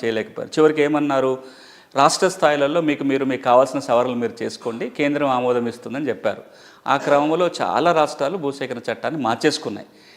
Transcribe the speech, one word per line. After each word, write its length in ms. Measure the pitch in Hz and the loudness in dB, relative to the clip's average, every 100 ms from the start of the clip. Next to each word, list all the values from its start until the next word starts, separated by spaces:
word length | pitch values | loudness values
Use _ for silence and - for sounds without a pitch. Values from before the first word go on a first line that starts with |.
చేయలేకపోయారు. 460 | 113 110 107 - - 156 | -4 -4 -6 -10 -6 2
చివరికి 240 | 156 151 | 4 4
ఏమన్నారు? 560 | 147 147 147 135 131 131 - - - - _ | 0 0 0 0 0 -2 -8 -20 -20 -20 _
"రాష్ట్ర 340 | 135 156 - 185 | 4 4 4 0
స్థాయిలలో 520 | 185 151 147 139 170 | 2 2 2 0 0
మీకు 240 | 151 143 | 0 0
మీరు, 200 | 139 135 | 0 0
మీకు 180 | 135 123 | 0 -2
కావాల్సిన 380 | 127 123 135 139 | 4 4 4 0
సవరణలు 340 | 135 120 127 | 0 2 2
మీరు 280 | 120 117 - | -2 -4 -4
చేసుకోండి, 480 | 110 - 120 117 123 | -8 -6 -8 -6 -8
కేంద్రం 380 | - 143 147 139 | -2 -2 0 0
ఆమోదం 400 | 127 123 123 117 | 0 2 0 -2
ఇస్తుందని" 400 | 110 110 131 139 | -6 -10 -6 -6
చెప్పారు. 340 | 101 107 95 - - - - - | -2 -4 -4 -12 -20 -20 -10 -2
ఆ 100 | 135 | -2
క్రమంలో 540 | 143 143 151 165 175 175 | 2 2 2 0 0 -2
చాలా 300 | 98 107 170 | -2 2 2
రాష్ట్రాలు 440 | 160 147 - 143 190 | 2 2 0 -4 -4
భూసేకరణ 440 | 139 135 131 120 120 | -6 -6 -8 -8 -6
చట్టాన్ని 300 | 110 117 156 | -6 -4 -2
మార్చేసుకున్నాయి. 640 | 113 120 156 - 120 101 - - - | -2 2 0 0 -6 -10 -14 -20 -20